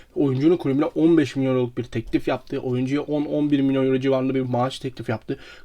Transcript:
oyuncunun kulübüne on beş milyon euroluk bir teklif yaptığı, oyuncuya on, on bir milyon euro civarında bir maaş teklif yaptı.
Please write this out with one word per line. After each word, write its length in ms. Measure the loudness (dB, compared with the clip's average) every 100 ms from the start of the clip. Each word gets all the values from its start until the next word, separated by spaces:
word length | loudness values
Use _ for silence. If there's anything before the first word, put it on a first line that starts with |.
| -8
oyuncunun 420 | -2 0 2 2 2
kulübüne 280 | 0 0
on 340 | 0 2 4 4
beş 180 | 2 0
milyon 180 | 0
euroluk 240 | 0 -2 -4
bir 40 |
teklif 460 | -6 -8 -2 -2 -2
yaptığı, 300 | -4 -6 -8
oyuncuya 420 | -4 -2 0 -2
on, 240 | -2 -4
on 260 | -2 -2 2
bir 100 | 2
milyon 260 | 2 2 2
euro 120 | 2
civarında 360 | 2 2 2
bir 60 | 0
maaş 380 | 0 0 -2 -4
teklif 300 | -8 -8 -6
yaptı. 300 | -6 -6 -10 -10 -18